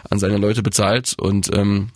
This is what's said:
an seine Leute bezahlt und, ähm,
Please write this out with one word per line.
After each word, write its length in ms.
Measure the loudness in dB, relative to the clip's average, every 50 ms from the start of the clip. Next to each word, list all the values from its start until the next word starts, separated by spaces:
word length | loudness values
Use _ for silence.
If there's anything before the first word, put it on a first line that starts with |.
| -6 -4
an 80 | -2 0
seine 200 | 0 0 0 2
Leute 260 | 2 2 0 0 0
bezahlt 500 | 0 0 0 2 2 0 0 -2 -4 -6 -2
und, 360 | -2 0 0 0 0 0 0
ähm, 340 | 0 2 2 2 0 -2 -4 -8